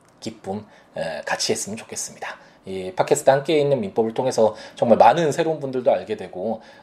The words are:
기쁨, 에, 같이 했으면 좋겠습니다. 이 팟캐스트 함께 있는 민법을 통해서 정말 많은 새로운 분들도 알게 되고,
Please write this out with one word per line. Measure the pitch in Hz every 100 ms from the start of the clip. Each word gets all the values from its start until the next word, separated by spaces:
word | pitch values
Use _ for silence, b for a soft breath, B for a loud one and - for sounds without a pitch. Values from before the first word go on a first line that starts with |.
| _ _
기쁨, | - - 95 104 - b b -
에, | - - -
같이 | - -
했으면 | 110 - 110
좋겠습니다. | - - - - - - b b -
이 | 190 185 -
팟캐스트 | 139 151 -
함께 | 143 143 156
있는 | 143 135
민법을 | 98 - 113
통해서 | 113 127 117 110 - B B
정말 | 120 110
많은 | 117 151 160
새로운 | 135 160 156
분들도 | 135 127 120
알게 | - - 107
되고, | 92 92 107 - B B